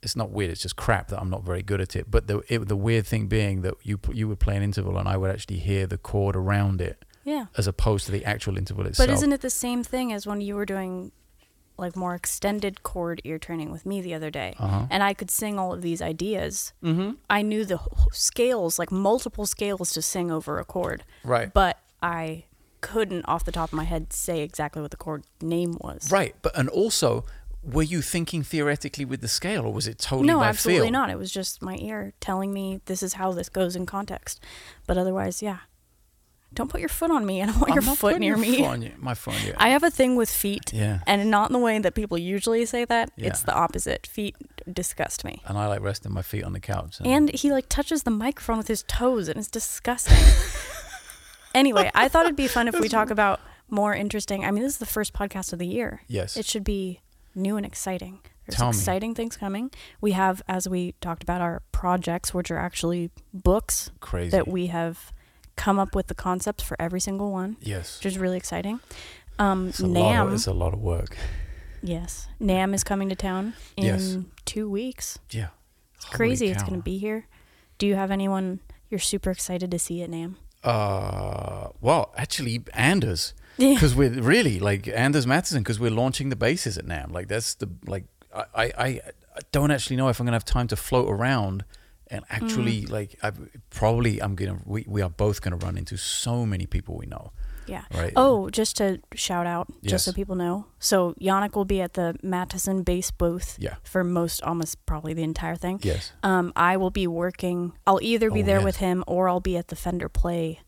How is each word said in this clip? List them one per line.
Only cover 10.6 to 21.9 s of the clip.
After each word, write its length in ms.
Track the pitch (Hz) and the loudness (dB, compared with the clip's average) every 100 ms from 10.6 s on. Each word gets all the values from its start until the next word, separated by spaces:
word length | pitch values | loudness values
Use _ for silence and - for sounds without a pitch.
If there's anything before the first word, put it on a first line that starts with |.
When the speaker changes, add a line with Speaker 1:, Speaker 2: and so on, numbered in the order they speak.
| 202 | -4
Speaker 2:
doing, 460 | 196 185 185 190 _ _ _ _ _ _ - | -4 -4 -8 -10 _ _ _ _ _ _ -8
like, 180 | 180 175 | -8 -4
more 200 | 180 175 | -4 -4
extended 680 | - - 202 208 202 196 | -6 -2 -2 0 -4 -6
chord 380 | - 185 170 165 - | -8 -4 -4 -6 -8
ear 120 | 160 | -10
training 340 | - 165 151 | -6 -6 -6
with 140 | 160 185 | -8 -6
me 160 | 196 | -6
the 120 | 180 | -6
other 160 | 160 156 | -6 -6
day? 240 | 151 92 - | -6 -8 -4
Speaker 1:
Uh-huh. 260 | 104 98 127 | -2 0 0
Speaker 2:
And 140 | 190 | 2
I 100 | 202 | 2
could 160 | 196 190 | 0 -4
sing 280 | - 214 202 | -2 -2 -2
all 140 | 185 | -4
of 80 | 175 | -4
these 200 | 175 170 | -4 -4
ideas. 680 | 165 160 190 208 151 - - _ | -4 -4 -2 -2 -4 -6 -8 _
Speaker 1:
Mm-hmm. 280 | 170 160 196 277 _ | 0 0 0 -6 _
Speaker 2:
I 120 | 208 | 0
knew 240 | 214 214 202 | 0 -2 -2
the 120 | 175 | -2
wh-, 360 | - - - | -4 4 4
scales, 680 | - - - 240 240 170 165 | 4 -2 2 2 4 0 0
like, 120 | 170 | -2
multiple 540 | 190 196 240 247 - 208 | 2 4 2 0 -4 -6
scales 460 | - 202 196 175 | -2 -2 -2 -2
to 100 | - | -2
sing 300 | 160 196 175 | -2 -2 -2
over 260 | 160 156 147 | -2 -2 -6
a 40 | |
chord. 400 | - 185 180 - - - 120 | -4 -4 -4 -6 -12 -14 0
Speaker 1:
Right. 280 | 120 110 | 0 4
Speaker 2:
But 260 | - 190 - _ | 4 4 0 _